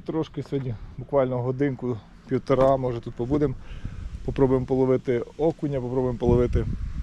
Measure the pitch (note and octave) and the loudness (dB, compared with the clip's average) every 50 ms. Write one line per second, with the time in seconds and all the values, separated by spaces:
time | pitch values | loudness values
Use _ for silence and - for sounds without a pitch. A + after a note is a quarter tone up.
0 | - - E3 D#3+ D3+ - - C#3+ C3 - D3 C#3 B2+ B2+ A2 - - - - - | -6 -6 -4 -4 -4 -4 -6 -10 -6 -4 -4 -4 -4 -4 -6 -8 -10 -12 -12 -12
1 | B2 - C#3+ C#3 C3 B2+ B2+ B2 A#2+ B2+ B2+ B2+ C#3 C#3+ B2+ - B2 B2 A#2 G#2 | -6 0 2 2 2 2 0 -2 -2 -2 0 0 0 0 0 -2 -4 -4 -4 -6
2 | - - - - - - C3+ B2 - - C#3 B2+ C3+ C3+ C#3 C3 B2+ B2 A#2 A#2 | -8 -14 -20 -20 -6 -4 -2 -2 0 2 4 4 6 4 4 4 0 -2 -4 -4
3 | - A#2 A2 - A#2+ B2 C#3+ D3 D3+ C#3 B2 - - - - - - - - - | -6 -8 -8 -6 -2 -2 0 2 2 0 -2 -4 -10 -12 -12 -10 -10 -10 -10 -10
4 | - - - - - - B2 - C#3 B2+ C3 C3 B2+ B2 C3+ C3 C3 C3 B2+ B2 | -10 -10 -10 -8 -8 -6 0 2 4 4 4 2 2 2 2 2 4 4 2 2
5 | - C#3 B2 A#2+ A2+ - - - D3 E3 D#3 - - C#3+ C#3 C3 B2 A#2+ B2+ C3 | 2 0 0 0 -2 -4 -4 0 0 0 0 0 -2 -4 -2 -4 -4 -2 -2 0
6 | B2+ B2+ A#2+ G#2+ B2 A#2+ A#2+ B2 B2 A#2+ - B2 A#2 - - - - - - - | 0 0 0 2 4 6 6 6 4 4 2 0 0 -2 -4 -4 -6 -6 -4 -4